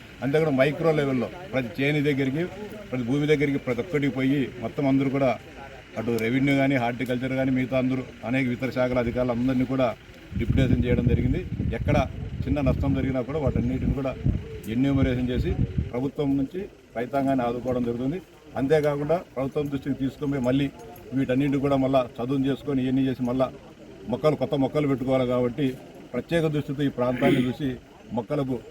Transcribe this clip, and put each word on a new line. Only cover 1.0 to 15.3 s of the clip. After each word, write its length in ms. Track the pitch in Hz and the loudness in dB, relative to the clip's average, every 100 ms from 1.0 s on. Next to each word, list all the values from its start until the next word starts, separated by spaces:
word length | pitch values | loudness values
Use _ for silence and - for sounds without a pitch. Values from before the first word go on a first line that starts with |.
| 143 131 107 - - | 2 0 -2 -6 -6
ప్రతి 180 | 123 120 104 | -4 -4 -2
చేని 220 | 139 151 143 | 0 2 2
దగ్గరికి, 340 | 135 135 139 175 - - - - | 2 0 0 -4 -6 -12 -12 -8
ప్రతి 160 | 127 117 | -4 0
భూమి 160 | 139 147 | 0 4
దగ్గరికి, 280 | 151 143 139 - | 4 2 0 -2
ప్రతి 140 | 117 | -2
ఒక్కటికి 280 | 117 151 143 127 | -2 0 0 2
పోయి 240 | 131 143 120 120 | 2 2 0 -4
మొత్తం 200 | 113 - 139 | -8 -2 2
అందరూ 200 | 135 139 135 | 2 2 2
కూడా 140 | 135 107 - - - - - - | 2 0 -6 -16 -16 -18 -14 -6
అటు 180 | 110 117 | -2 0
రెవెన్యూ 320 | 110 131 139 139 | 2 2 4 4
కానీ, 200 | 135 135 | 4 2
హార్టికల్చర్ 520 | 120 120 123 123 131 131 | 0 -2 -2 -2 -2 0
కానీ, 120 | 135 127 | 0 0
మిగతా 200 | 127 131 | 0 0
అందరూ 200 | 127 131 127 - 110 | 0 0 -4 -8 -2
అనేక 180 | 131 127 120 | 0 0 -2
ఇతర 140 | 123 123 | -2 0
శాఖల 220 | 127 127 | 0 2
అధికారులు 280 | 120 120 127 117 | 0 0 0 0
అందరినీ 280 | 123 127 127 | 2 2 2
కూడా 160 | 131 127 101 - - - - | 2 0 -2 -10 -20 -10 -4
డిప్యుటేషన్ 460 | - - 127 123 | 0 4 4 4
చేయడం 220 | 120 123 120 | 4 4 4
జరిగింది. 280 | 120 123 160 185 - - - | 4 4 0 -2 -2 -2 0
ఎక్కడ 180 | - 147 135 - - - | 2 2 2 -2 -8 -4
చిన్న 160 | - 143 135 | -2 0 2
నష్టం 240 | 123 139 131 | 2 2 2
జరిగినా 240 | 131 131 123 | 0 0 -2
కూడా 80 | 151 131 | -2 0
వాటన్నిటిని 480 | 117 117 131 - 127 | 0 0 0 0 -2
కూడా 120 | 135 113 - - - - - | -2 -2 0 -2 -4 -10 -4
ఎన్యూమరేషన్ 560 | 117 139 139 131 123 123 | 0 2 4 2 0 0